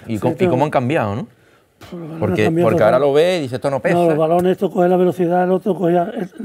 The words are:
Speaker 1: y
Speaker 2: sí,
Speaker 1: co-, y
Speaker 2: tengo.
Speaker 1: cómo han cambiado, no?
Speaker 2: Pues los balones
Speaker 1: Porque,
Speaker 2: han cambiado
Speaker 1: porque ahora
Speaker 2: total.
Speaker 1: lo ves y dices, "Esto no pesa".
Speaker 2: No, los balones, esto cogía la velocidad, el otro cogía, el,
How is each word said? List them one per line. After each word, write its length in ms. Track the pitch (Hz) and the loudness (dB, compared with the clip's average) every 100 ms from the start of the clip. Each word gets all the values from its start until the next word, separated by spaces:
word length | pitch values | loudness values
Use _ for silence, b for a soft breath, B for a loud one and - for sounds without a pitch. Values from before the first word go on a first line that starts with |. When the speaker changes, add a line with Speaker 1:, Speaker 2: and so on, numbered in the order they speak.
| - | -8
Speaker 1:
y 60 | 110 | -4
Speaker 2:
sí, 40 | |
Speaker 1:
co-, 100 | 127 | -2
y 20 | 147 | 0
Speaker 2:
tengo. 160 | 180 | 0
Speaker 1:
cómo 140 | 165 151 | 2 0
han 60 | |
cambiado, 440 | 147 123 156 107 104 | 0 0 0 -2 -4
no? 120 | 226 b b b b _ | -8 b b b b _
Speaker 2:
Pues 120 | - | -18
los 80 | 175 | -14
balones 180 | 156 160 | -12 -6
Speaker 1:
Porque, 220 | 180 180 | -4 0
Speaker 2:
han 40 | 107 | 0
cambiado 220 | 165 170 | 2 2
Speaker 1:
porque 140 | 165 | 4
ahora 140 | 110 123 | 4 4
Speaker 2:
total. 100 | 143 | 2
Speaker 1:
lo 40 | |
ves 240 | 143 175 185 | 2 2 0
y 40 | |
dices, 100 | 135 123 | -4 -4
"Esto 140 | - | -4
no 100 | 139 | -2
pesa". 140 | 180 170 | 0 2
Speaker 2:
No, 120 | 175 | 2
los 80 | 151 | 2
balones, 340 | 160 175 180 | 2 2 0
esto 180 | 175 190 | 0 -2
cogía 160 | 175 180 | 0 2
la 80 | 180 | 2
velocidad, 460 | 180 175 170 180 180 | 2 0 0 0 0
el 60 | |
otro 240 | 185 214 165 | -2 -2 -2
cogía, 360 | 175 175 175 | 0 0 -2
el, 160 | - 185 - | -6 -10 -10